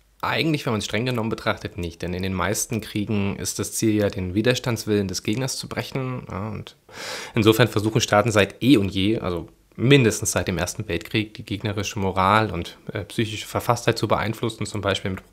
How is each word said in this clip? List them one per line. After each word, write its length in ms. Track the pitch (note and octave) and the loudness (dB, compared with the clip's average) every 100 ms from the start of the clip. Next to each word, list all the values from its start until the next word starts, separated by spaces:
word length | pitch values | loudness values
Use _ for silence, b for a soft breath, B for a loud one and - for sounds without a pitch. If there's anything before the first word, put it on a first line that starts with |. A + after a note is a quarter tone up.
| _ _ | _ _
Eigentlich, 440 | - B2 D#3 D3+ - | -2 0 0 0 0
wenn 60 | |
man 60 | A2 | -2
es 60 | - | -2
streng 200 | G#2+ B2+ | -2 -2
genommen 240 | A#2+ A2 | -2 -2
betrachtet, 480 | G#2+ A2+ G2+ G#2 - | -2 -2 -2 -6 -6
nicht. 240 | E2+ - | -8 -6
Denn 120 | E2+ | -6
in 100 | F2+ | -4
den 100 | F#2 | -2
meisten 460 | F#2 F2+ A2 - A2 | 0 0 -2 -2 -4
Kriegen 560 | - G#2+ G2+ G#2 G2 - | -4 -4 -2 0 0 -2
ist 240 | - - | -6 -6
das 140 | G2+ | -6
Ziel 200 | - A2+ G#2 | 0 2 2
ja, 140 | G2+ | 0
den 240 | - F#2 F#2+ | -2 -2 2
Widerstandswillen 760 | A#2 B2 C3+ A2 - G#2 G2 | 2 0 -2 -4 0 0 0
des 140 | F#2 | -2
Gegners 340 | - A2+ C3 - | -2 -2 -4 -6
zu 100 | - | -8
brechen. 560 | - A2+ C#3 C3 B2+ - | -8 -6 -6 -6 -8 -8
Ja, 160 | F2+ G#2+ | -8 -6
und 280 | G2+ - - - B B B B A#2+ | -8 -12 -20 -20 B B B B 4
insofern 320 | G#2+ A2 A#2+ | 6 6 4
versuchen 320 | G#2+ G#2+ A#2 | 2 0 0
Staaten 320 | - G#2 A2+ | 4 4 6
seit 320 | G#2 F#2+ - | 4 2 2
eh 140 | A#2 D3 | 4 6
und 100 | F#2+ | 4
je, 300 | F#2+ G2 A2+ | 0 0 0
also 300 | - F2 D#2 - _ - | -2 -4 -8 -16 _ -2
mindestens 560 | A#2+ C#3+ A2 - - | 6 8 6 2 0
seit 160 | G2 F2+ | -2 0
dem 100 | E2+ | -2
Ersten 280 | F2+ - G#2 | -2 -4 -4
Weltkrieg, 460 | E2+ - A2 G#2 | -6 -2 -2 -4
die 100 | - | -8
gegnerische 560 | G#2 G2+ G#2+ G2+ F#2+ A2 | -8 -6 -4 -4 -4 -2
Moral 520 | F#2+ F#2 F#2+ G#2+ G#2+ | -2 2 4 4 4
und, 260 | E2+ F2 - - | -2 -8 -10 -10
äh, 100 | A2 | -8
psychische 440 | F#2+ - G#2+ G#2 - | -6 -4 -2 -4 -6
Verfasstheit 500 | G2+ - A#2 - A2+ | -2 0 2 0 0
zu 100 | G#2+ | 0
beeinflussen, 580 | D#2+ G2+ A2 A#2 A2+ G#2 | 0 0 -4 -6 -6 -6
zum 140 | G#2+ | -4
Beispiel 300 | G2 G2 G2+ | -2 -2 -4
mit 120 | F#2 - | -6 -8